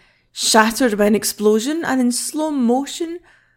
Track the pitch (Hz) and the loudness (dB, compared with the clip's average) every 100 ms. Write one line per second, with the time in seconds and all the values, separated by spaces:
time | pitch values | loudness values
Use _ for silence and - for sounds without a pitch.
0 | _ _ _ - - 226 220 220 254 202 | _ _ _ -6 2 4 4 2 0 2
1 | 208 208 - - 208 220 247 320 - 262 | 2 2 0 0 2 2 0 -4 -2 0
2 | 247 240 - 294 311 285 233 254 277 - | 0 -2 -6 -4 -4 0 0 0 -2 -8
3 | 330 349 - _ _ | -8 -10 -16 _ _